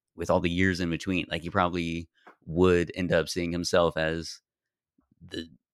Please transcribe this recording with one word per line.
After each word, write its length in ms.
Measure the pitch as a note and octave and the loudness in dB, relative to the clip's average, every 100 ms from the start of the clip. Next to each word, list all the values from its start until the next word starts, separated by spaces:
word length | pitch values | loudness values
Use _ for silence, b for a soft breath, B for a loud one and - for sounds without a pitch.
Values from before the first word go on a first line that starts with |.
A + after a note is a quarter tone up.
| _ E2+ | _ -6
with 140 | E2+ | 0
all 100 | F2 | 2
the 100 | F2 | 2
years 300 | F2 F#2+ F2 | 2 2 2
in 100 | F2 | -2
between, 360 | D#2+ G2 F2+ - | -4 -2 -4 -2
like, 120 | E2+ | -6
he 80 | E2+ | -4
probably 580 | G2 F2 F2+ E2+ E2+ E2+ _ b b - | 0 0 0 -4 -4 -8 _ b b -4
would 460 | D#2+ F2+ F2 E2+ - | 4 6 6 2 -2
end 160 | F2 | 0
up 160 | E2+ D2+ | 0 0
seeing 240 | F2+ E2+ | -4 -4
himself 460 | F2 F2 F2+ E2+ D#2+ | -4 0 2 2 2
as 420 | D#2+ E2 D#2+ - _ _ _ _ _ _ _ _ F2+ | -2 -4 -8 -14 _ _ _ _ _ _ _ _ -14
the 200 | F2+ E2+ C2 _ | -12 -12 -16 _